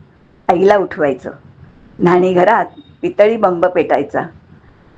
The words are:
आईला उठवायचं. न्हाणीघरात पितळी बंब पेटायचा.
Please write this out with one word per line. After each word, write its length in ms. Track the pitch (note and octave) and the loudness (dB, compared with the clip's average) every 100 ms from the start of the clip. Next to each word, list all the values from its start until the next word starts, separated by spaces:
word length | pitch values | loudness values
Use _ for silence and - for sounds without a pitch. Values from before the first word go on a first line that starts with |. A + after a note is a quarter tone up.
| - _ _ _ - | -20 _ _ _ -4
आईला 280 | F3+ G3 G#3 | 0 2 2
उठवायचं. 540 | F#3 - D3 B2+ - - - - - - - - | -2 -4 -4 -4 -10 -16 -20 -20 -20 -20 -20 -4
न्हाणीघरात 640 | F3 F3+ F#3 F3+ F3+ A3 E3 - - _ | 0 2 2 2 2 0 -2 -10 -20 _
पितळी 340 | F3 F3+ G#3 A3+ | -4 2 2 2
बंब 300 | G3 F3 F3+ | 0 0 0
पेटायचा. 560 | F3+ D3 C#3 C#3+ C3+ - - _ - _ _ _ | 0 0 -2 -2 -6 -8 -12 _ -20 _ _ _